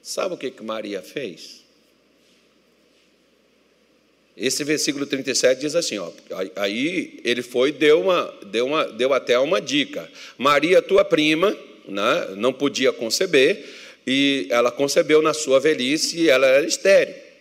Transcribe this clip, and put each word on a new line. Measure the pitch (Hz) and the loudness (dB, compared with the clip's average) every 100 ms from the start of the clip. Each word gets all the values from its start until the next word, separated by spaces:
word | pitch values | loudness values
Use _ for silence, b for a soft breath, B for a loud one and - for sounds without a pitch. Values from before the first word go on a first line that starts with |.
Sabe | - - 196 165 | -10 -6 -6 -6
o | |
que | 135 | -10
que | - | -12
Maria | 110 110 101 98 | -10 -10 -8 -10
fez? | - 151 117 80 - - _ _ _ _ _ _ _ _ _ _ _ _ _ _ _ _ _ _ _ _ _ _ _ _ _ _ _ - | -10 -12 -12 -14 -20 -20 _ _ _ _ _ _ _ _ _ _ _ _ _ _ _ _ _ _ _ _ _ _ _ _ _ _ _ -6
Esse | 117 131 | -4 -4
versículo | 147 151 - 139 139 | -4 -2 -2 -4 -6
trinta | 135 135 | -6 -4
e | 117 | 0
sete | 127 127 | 2 0
diz | 147 - | -2 -4
assim, | 165 104 | -4 -8
ó, | 85 - _ 92 | -10 -14 _ -10
aí, | 98 95 | -10 -6
aí | 101 110 147 180 117 - 117 | -4 -2 -4 -4 -8 -8 -4
ele | 120 | -4
foi, | 123 127 135 | -2 0 0
deu | 151 151 156 | 2 4 4
uma, | 185 175 107 - 104 | 4 0 -2 -10 -8
deu | 104 131 | -4 -2
uma, | 156 131 | -2 -4
deu | 110 127 | -2 0
até | 131 - 196 | 0 2 0
uma | 143 202 | 2 -2
dica. | 165 196 120 90 80 B B - | -2 -4 -4 -8 -14 B B -2
Maria, | 131 143 160 180 | 2 2 4 4
tua | 170 190 | 4 2
prima, | 196 156 151 156 190 - - - - | 4 2 2 2 0 -2 -12 -20 -10
né, | 98 107 160 - 95 | -2 0 0 -4 -2
não | 120 | -2
podia | 131 143 110 131 | 0 -4 0 -2
conceber, | - 117 - 185 135 139 202 B B B B - | 0 -6 -2 2 4 4 0 B B B B -4
e | 135 139 135 - | 0 0 -2 -2
ela | 120 123 | 0 0
concebeu | - 139 175 160 156 | 0 0 0 4 2
na | 156 | 2
sua | 147 - 131 | -2 0 2
velhice | 143 143 127 151 - 165 | 2 0 -2 -2 -4 0
e | 165 | 2
ela | 127 135 | 4 6
era | 139 175 | 4 2
estéril. | - 190 190 151 - - _ | 0 4 4 4 -6 -20 _